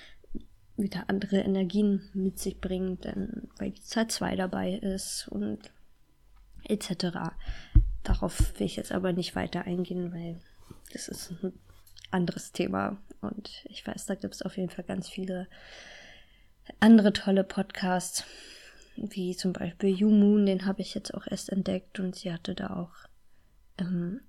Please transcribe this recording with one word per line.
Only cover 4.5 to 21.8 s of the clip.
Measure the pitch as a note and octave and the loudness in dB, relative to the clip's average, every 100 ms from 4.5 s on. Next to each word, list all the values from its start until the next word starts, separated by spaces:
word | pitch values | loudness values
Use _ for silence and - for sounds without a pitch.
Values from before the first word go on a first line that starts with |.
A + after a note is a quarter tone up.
| F#3+ F#3 | -2 -2
ist | F#3 G3 F#3+ - - - | -2 -2 -4 -6 -8 -8
und | G3+ G#3 G#3+ - - - - _ _ _ - - - | -6 -4 -6 -12 -20 -20 -20 _ _ _ -20 -20 -12
et | - G#3+ | -4 -2
cetera. | - F3 F3+ F#3 E3 - - - - - - - | -2 -2 -2 -2 -6 -6 -6 -8 4 6 6 0
Darauf | - - F3+ - - - | 2 2 2 2 2 2
will | G3+ | -4
ich | - | -4
jetzt | - | -4
aber | F#3+ F#3 | 0 0
nicht | F3 E3+ | 0 -2
weiter | F#3 F3+ F3 | -2 -4 -4
eingehen, | F3+ F3+ F3 F3+ F3 | -2 -2 -2 -4 -4
weil | F3 E3+ E3+ - - - - - | -6 -8 -10 -14 -20 -20 -20 -16
das | - - | -12 -10
ist | - - E3+ | -10 -10 -6
ein | F#3 - - - - - - | -8 -8 -20 -20 -20 -20 -4
anderes | F#3 E3+ - - | 0 0 -2 -6
Thema | - F3 F#3+ - G3+ - - | -2 0 0 -2 -4 -12 -10
und | G3+ - - - - | -8 -8 -12 -14 -16
ich | G#3 G#3 | -12 -10
weiß, | G3+ - | -8 -6
da | |
gibt's | F#3+ G3 - | -6 -6 -8
auf | F#3 - | -8 -6
jeden | F3+ | -6
Fall | - | -6
ganz | F3 F#3+ - | -8 -6 -8
viele | - F#3 F3+ F#3 - - - - - - - - - - _ - - | -8 -6 -6 -8 -16 -20 -20 -20 -20 -20 -20 -20 -20 -20 _ -12 6
andere | A3 A3+ G3+ | 10 12 10
tolle | G3+ G3+ F#3+ | 4 4 4
Podcasts, | F#3 - F#3+ - F#3 F#3 - - - - - - - - - - | 2 0 -4 -2 0 0 0 -6 -8 -14 -20 -20 -20 -20 -18 -10
wie | G#3 G3 F3+ F3 | -8 -4 -4 -2
zum | F#3 | -2
Beispiel | F3 E3+ - G3 | -2 -6 0 2
You | F#3 G#3+ | 4 6
Moon, | G#3+ G3+ G#3 G3 | 8 8 8 6
den | F#3 F#3+ | 4 0
hab | G3 | -2
ich | F#3 | -4
jetzt | G#3 - | -6 -8
auch | - - | -8 -6
erst | F#3+ - | -6 -2
entdeckt | G3 - F#3 | -2 0 -2